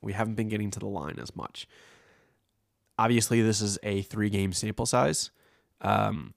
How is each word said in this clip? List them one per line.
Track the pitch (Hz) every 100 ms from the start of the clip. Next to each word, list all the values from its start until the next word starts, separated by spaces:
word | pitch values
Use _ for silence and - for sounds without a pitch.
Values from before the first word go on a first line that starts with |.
We | 104
haven't | 98 110
been | 110 107
getting | 107 104
to | 101
the | 104
line | 98 73 -
as | - 85
much. | - - - - - - _ _ _ _ _ _ _ _ _ -
Obviously, | 113 120 - 117
this | 110 104
is | 104 98
a | 104 98
three-game | 95 107 107 98 98
sample | 95 107 101 120
size, | 123 139 156 - _ _ _ _ -
um, | 98 104 104 90 -